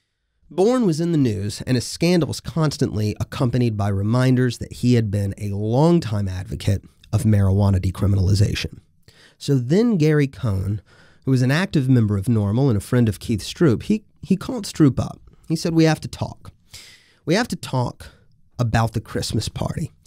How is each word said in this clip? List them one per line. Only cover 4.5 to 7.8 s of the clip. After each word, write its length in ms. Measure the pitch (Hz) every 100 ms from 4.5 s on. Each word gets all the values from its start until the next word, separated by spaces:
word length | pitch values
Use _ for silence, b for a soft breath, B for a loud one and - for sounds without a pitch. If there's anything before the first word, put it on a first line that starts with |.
| -
that 160 | -
he 200 | - 123
had 160 | 120 110
been 240 | 101 98 95
a 100 | 104
longtime 800 | 98 107 123 160 175 110 104 95
advocate 560 | 92 - 76 - 98 - _ -
of 80 | 104
marijuana 580 | 107 104 95 98 101 95